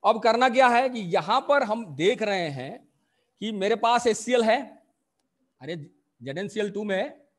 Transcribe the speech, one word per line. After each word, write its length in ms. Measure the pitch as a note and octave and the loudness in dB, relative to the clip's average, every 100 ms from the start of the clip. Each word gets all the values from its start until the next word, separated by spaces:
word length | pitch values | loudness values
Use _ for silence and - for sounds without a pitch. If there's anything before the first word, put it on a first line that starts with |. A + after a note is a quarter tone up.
अब 160 | G3 A3+ | 2 2
करना 280 | A#3 A3+ C4 | 2 4 2
क्या 200 | B3 B3+ | 6 4
है 200 | A#3+ C4 | 4 0
कि 100 | B3 F3+ | -2 -2
यहाँ 320 | F3+ D#3+ A#3+ | -2 2 -2
पर 220 | C4+ C#4+ | 2 2
हम 320 | A#3 A3 G#3+ C#3 | 2 -4 -6 -2
देख 260 | E3+ A#3+ | 0 0
रहे 260 | G#3+ G3 E3 | -2 -2 -4
हैं 380 | C#3 C3+ A3+ _ _ _ _ _ _ | -6 -10 -14 _ _ _ _ _ _
कि 100 | G#3 | -8
मेरे 220 | G#3+ G3 A3+ | -4 -2 0
पास 300 | A#3 A#3+ A#3+ | 2 2 0
एचसीएल 380 | G#3+ - B3 | -2 0 0
है, 160 | A3+ A#3+ C4+ - _ _ _ _ _ _ _ _ | 2 2 0 -18 _ _ _ _ _ _ _ _
अरे 160 | C3 E3+ D3+ _ _ _ | -12 -12 -12 _ _ _
जेड 180 | A#2+ D3 | -12 -8
एन 100 | G3 | -8
सी 120 | G3+ | -6
एल 100 | G#3 | -6
टू 140 | G3+ | -6
में 360 | G#3+ F#3+ C4+ - _ | -4 -4 -4 -8 _